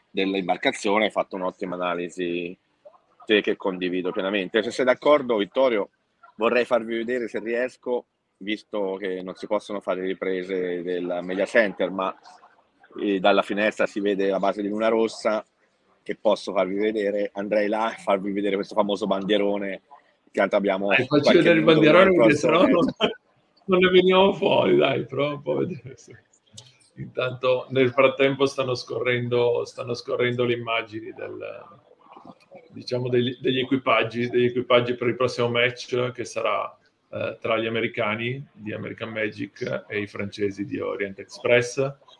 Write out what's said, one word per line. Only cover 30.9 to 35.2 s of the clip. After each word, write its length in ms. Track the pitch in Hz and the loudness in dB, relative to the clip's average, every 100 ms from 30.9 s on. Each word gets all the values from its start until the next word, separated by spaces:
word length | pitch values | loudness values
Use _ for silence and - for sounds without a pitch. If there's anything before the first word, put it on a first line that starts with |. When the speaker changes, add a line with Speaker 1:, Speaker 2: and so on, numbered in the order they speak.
| 110 110 | -12 -14
Speaker 2:
del, 540 | 107 107 104 107 107 - - _ _ _ - - - _ - - | -12 -12 -12 -12 -14 -18 -20 _ _ _ -20 -20 -20 _ -20 -20
diciamo, 380 | 113 - 123 123 | -18 -6 -4 0
degli, 280 | 123 123 - | 0 0 -2
degli 180 | 139 131 | -2 -2
equipaggi, 720 | 127 131 135 113 113 117 120 | 0 0 2 2 0 -2 0
degli 140 | 123 | 2
equipaggi 500 | 120 123 - 123 120 | 2 0 2 4 4
per 140 | 123 120 | -2 -2
il 80 | |
prossimo 320 | - | 0